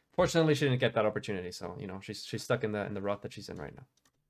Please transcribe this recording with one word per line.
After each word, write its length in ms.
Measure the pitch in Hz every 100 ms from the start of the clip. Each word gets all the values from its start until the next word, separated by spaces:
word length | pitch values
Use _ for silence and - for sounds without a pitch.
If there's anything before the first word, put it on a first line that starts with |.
| _
fortunately, 420 | - 180 165 160 143
she 80 |
didn't 160 | 143 123
get 140 | 120
that 120 | 113 107
opportunity, 460 | 107 - 95 90
so, 240 | - 90 92
you 100 | 98
know, 120 | 95
she's, 220 | 98 104
she's 200 | - 110
stuck 200 | - 123
in 80 | 107
the, 140 | 104 98
in 80 |
the 80 | 101
rut 200 | 101 101
that 100 | -
she's 160 | - 98
in 80 | 92
right 180 | 73 -
now. 80 | - _ _ _